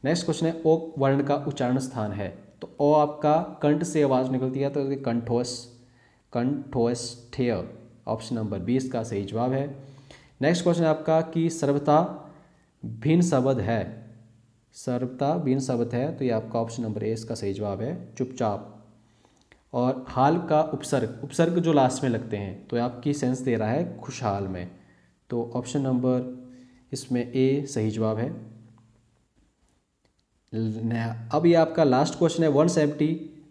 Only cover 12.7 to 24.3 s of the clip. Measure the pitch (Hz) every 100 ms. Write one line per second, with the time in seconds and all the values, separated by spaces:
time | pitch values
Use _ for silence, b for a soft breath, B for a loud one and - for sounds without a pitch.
12.7 | _ 113 113 143 165 170 135 131 127 104
13.7 | 113 90 - - - - _ _ _ _
14.7 | - - 123 123 - 139 170 147 131 131
15.7 | 120 117 120 147 - 127 110 110 117 113
16.7 | - 113 104 107 113 113 117 101 98 104
17.7 | 98 117 175 - - 127 - 113 98 -
18.7 | - - _ b b b b b b b
19.7 | 123 123 131 - 131 139 175 175 151 156
20.7 | 131 - 131 110 - - - 165 175 160
21.7 | 147 127 - 135 110 - 101 101 - -
22.7 | 120 123 120 147 143 127 127 131 110 107
23.7 | 131 175 - - - 113